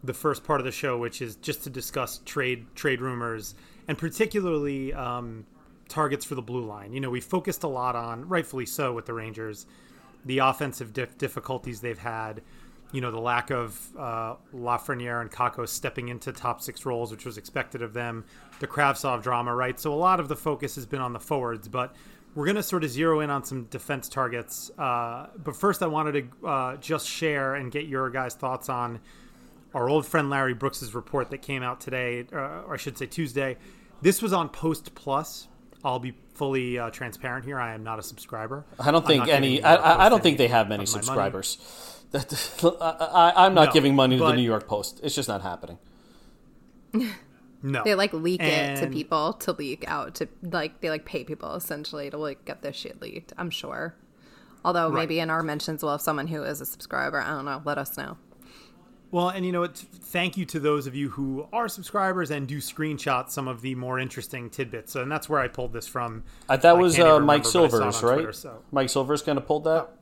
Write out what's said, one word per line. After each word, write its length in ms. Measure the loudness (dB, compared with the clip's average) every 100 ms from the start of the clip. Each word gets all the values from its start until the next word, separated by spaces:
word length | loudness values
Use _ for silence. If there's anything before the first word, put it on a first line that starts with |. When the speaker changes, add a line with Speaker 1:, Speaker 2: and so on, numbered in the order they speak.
Speaker 1:
the 80 | -6
first 300 | -2 0 -2
part 160 | -2 -2
of 60 | -2
the 40 |
show, 260 | -4 -4 -2
which 240 | -4 -6
is 140 | -10 -8
just 280 | -8 -6
to 60 | -8
discuss 480 | -10 -6 -4 -4 -8 -8
trade, 400 | -4 -2 -4 -8
trade 260 | -4 -2 0
rumors, 540 | -2 -4 -4 -6 -10 -16 -20 -18 -8
and 80 | -6
particularly, 960 | -6 -2 0 0 0 0 -2 -4 -4
um, 540 | -6 -6 -6 -8 -12 -18 -20 -20 -20 -10
targets 360 | -2 0 0 -4
for 100 | -8
the 60 |
blue 220 | -6 -6
line. 280 | -6 -10 -10
You 80 | -6
know, 100 | -4
we 100 | -4
focused 420 | -2 -2 -2 -4
a 40 | -4
lot 280 | -2 -2 -2
on, 320 | -4 -8 -2
rightfully 380 | -2 -2 -6 -6
so 260 | -4 -2
with 140 | -4 -6
the 80 |
Rangers, 520 | -8 -8 -10 -10 -10 -16 -20 -20 -20 -20 -18
the 140 | -4 2
offensive 540 | 4 2 -4 -6 -8
dif-, 260 | -6 -6 -4
difficulties 600 | -6 -6 -6 -6 -6 -8
they've 180 | -8 -6
had, 440 | -6 -6 -8 -10 -16 -20 -20 -20 -10
you 80 | -6
know, 100 | -4
the 80 | -4
lack 320 | 0 0 0
of, 380 | -4 -4 -8 -16 -10
uh, 380 | -8 -6 -6 -10 _
Lafreniere 680 | -8 -2 -2 -2 -6 -4 -4
and 120 | -6
Kakko 340 | -2 -2 -2 -6
stepping 400 | -4 -6 -6 -8
into 220 | -8 -10
top 300 | -6 -6 -6
six 260 | -8 -8 -6
roles, 240 | -4 -4
which 140 | -8
was 140 | -12 -14
expected 440 | -10 -8 -6 -6
of 100 | -8
them, 320 | -6 -6 -8 -14 -20 -20 -12
the 80 | -8
Kravtsov 540 | 2 2 2 -2 -2
drama, 280 | 0 0 0
right? 280 | -2 -2 -2
So 120 | -4
a 40 | 2
lot 240 | 4 2
of 80 | 0
the 80 | -4
focus 400 | -4 -4 -6 -10
has 100 | -8
been 140 | -6
on 120 | -4
the 60 | -6
forwards, 480 | -4 -2 -2 -6 -8
but 300 | -6 -6 -8 -20 -20 -14 -4
we're 100 | 0
gonna 160 | 0
sort 220 | 0 -2
of 60 | -2
zero 280 | 0 2 2
in 100 | 0
on 120 | -2
some 220 | -4 -10
defense 440 | -8 -12 -6 -6 -6
targets. 640 | -4 -2 -4 -8 -12 -14 -6
Uh, 480 | -2 -2 -2 -8 -14 -12
but 140 | -10 -2
first, 260 | 0 0
I 40 | 0
wanted 420 | 0 0 -2 -4 -10
to, 60 | -2
uh, 300 | -2 -2 -6
just 320 | -4 -4 -2
share 480 | -2 -2 0 0 -2
and 160 | -4
get 140 | -6 -4
your 240 | -2 -2
guys' 240 | -2 -4
thoughts 340 | -4 -6 -4 -4
on 320 | -4 -4 -6 -14 -20 -20 -20 -20 -20 -10
our 140 | -2 2
old 180 | 2 2
friend 240 | 0 2
Larry 240 | 0 0
Brooks's 400 | 0 -4 -4 -8
report 360 | -10 -4 -4 -2
that 80 | -8
came 260 | -6 -6
out 160 | -4 -6
today, 460 | -6 -4 -2 -4 -6
uh, 40 | -8 -6 -8 -10
or 80 |
I 20 | -8
should 200 | -8 -8
say 100 | -8
Tuesday. 500 | -4 -2 -2 -4 -4 -14 -20 -20 2
This 200 | 4 4
was 100 | 2
on 180 | 2 0
Post 440 | -2 -2 -2 -6
Plus. 540 | -14 -2 -2 -2 -12 -18 -20 -20 -8
I'll 160 | -4 -2
be 140 | -4 -10 -20
fully, 440 | -6 -2 0 0 -2
uh, 120 | -4
transparent 560 | -8 -10 -8 -6 -6 -6
here. 120 | -4
I 140 | -4
am 100 | -6
not 160 | -8 -8
a 40 |
subscriber. 640 | -10 -14 -12 -8 -8 -8 -12 -2
Speaker 2:
I 120 | 4
don't 60 | 4
Speaker 1:
I'm 40 | 6
Speaker 2:
think 120 | 6
Speaker 1:
not 80 | 6
Speaker 2:
any, 180 | 6 6 4
Speaker 1:
giving 80 |
Speaker 2:
I, 120 | 8 8
Speaker 1:
Post 100 | 10
Speaker 2:
I, 60 |
I 160 | 8 10
don't 80 | 8
Speaker 1:
any 40 |
Speaker 2:
think 120 | 6 6
they 120 | 6
have 200 | 6 4
many 160 | 0
Speaker 1:
of 60 | -2
my 60 | -2
money. 80 | 0
Speaker 2:
subscribers. 960 | 0 0 -2 -6 -8 -12 -18 -18 -18 -6
That, 640 | -6 -4 -6 -6 2 2 4
<laughs> 20 |
I, 480 | -2 -2 2 8 8
I, 160 | 10 10
I'm 80 |
not 140 | 10 10
Speaker 1:
No, 40 |
Speaker 2:
giving 220 | 8 8
money 220 | 6 6 6
to 60 |
the 60 | 6
Speaker 1:
but 80 | 6
Speaker 2:
New 60 |
York 260 | 4 2 0
Post. 320 | -4 -4 -6
It's 120 | -4
just 120 | -2 -2
not 120 | -4
happening. 380 | -4 -8 -12 -16 -20 -20 -20 -20 -20 -20 -20 -20 -20 -20 -4 0 0 -4 -18 -20 -20 -10
Speaker 1:
No. 200 | -4 0
Speaker 3:
They, 100 | 4
like, 180 | 4 2
leak 260 | 0 0 2
it 340 | 2 2 0 -2
to 80 |
Speaker 1:
And 80 | -2
Speaker 3:
people 420 | -2 0 0 0
to 180 | -2 -4
leak 320 | -4 -6 -8 -6
out 280 | -6 -6 -6
to, 120 | -8 -8
like, 380 | -6 -4 -4 -6
they, 80 | -4
like, 160 | -4
pay 200 | -6 -8
people 300 | -8 -10 -8
essentially 540 | -8 -8 -10 -8 -10 -10
to, 80 | -6
like, 280 | -8 -8 -12
get 160 | -10
their 100 | -8
shit 300 | -10 -12 -12
leaked, 320 | -14 -14 -14 -10
I'm 140 | -8
sure. 440 | -8 -8 -8 -8 -10 -20 _ -20 -20 -20 -4
Although 240 | 0 2 2
Speaker 1:
Right. 120 | 2
Speaker 3:
maybe 200 | 0 0
in 80 | 0
our 140 | 0
mentions 400 | 0 -4 -4 -4
we'll 100 | -2
have 80 | -2
someone 280 | -2 -2 -2
who 140 | -4
is 180 | -6 -6
a 40 | -8
subscriber. 540 | -12 -6 -4 -2 -2
I 80 | -4
don't 160 | -4
know. 160 | -6 -6
Let 120 | -4 -4
us 220 | -4 -8
know. 180 | -10 -12 -18 -20 -20 -20 -20 -20 -20 -20 -4
Speaker 1:
Well, 180 | 0 0
and 160 | 0
you 80 | -2
know 80 | 0
what? 160 | -2 -6
Thank 600 | -18 -20 -6 -2 -2 -2
you 80 | -6
to 140 | 0
those 260 | 2 2 -2
of 80 |
you 160 | -4 -6
who 380 | -4 -4 -4 -4
are 160 | -2 -2
subscribers 600 | -6 -6 0 0 0 -2
and 160 | -4 -4
do 100 | -6
screenshot 720 | -8 -4 -4 -2 0 0 -2
some 180 | -6 -6
of 120 | -6
the 140 | -6
more 240 | -6 -4 -4
interesting 500 | -4 -6 -10 -10 -10
tidbits. 460 | -6 -6 -6 -8
And 160 | -6 -4
that's 160 | -4 0
where 120 | 0
I 80 | 0
pulled 240 | -2 -6
this 120 | -6 -6
from. 360 | -4 -4 -6 -12 -16 0
Speaker 2:
Uh, 80 | 8
that 80 |
Speaker 1:
I 80 | 10
Speaker 2:
was, 220 | 10 8 8
Speaker 1:
can't 120 | 10
even 140 | 10
Speaker 2:
uh, 40 | 10
Mike 180 | 6
Speaker 1:
remember, 0 |
but 40 | 6
I 20 |
saw 140 | 8
it 60 | 8
Speaker 2:
Silvers, 320 | 8 4 4
Speaker 1:
on 40 | 4
Speaker 2:
right? 60 | 4
Speaker 1:
Twitter, 160 | 2
so. 300 | -6 -14 -16 -2
Speaker 2:
Mike 160 | 0 2
Silvers 340 | 2 2 0
gonna 180 | 2 0
pull 180 | 2 0
that? 300 | 4 2 2 -12